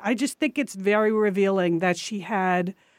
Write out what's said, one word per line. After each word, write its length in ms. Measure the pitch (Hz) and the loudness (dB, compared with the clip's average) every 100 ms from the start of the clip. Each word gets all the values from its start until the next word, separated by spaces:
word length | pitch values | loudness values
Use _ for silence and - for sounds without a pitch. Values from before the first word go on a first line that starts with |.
"I 100 | 202 | -2
just 260 | 233 269 - | -2 -2 -2
think 200 | 302 294 | -4 -2
it's 160 | 254 | -6
very 360 | 190 190 208 214 | -2 0 2 2
revealing 640 | 220 214 190 196 190 180 165 | 2 2 2 2 2 2 2
that 180 | 180 175 | 0 0
she 240 | - 208 | -4 -10
had, 540 | 170 208 185 180 180 - _ | -4 -2 0 0 -2 -6 _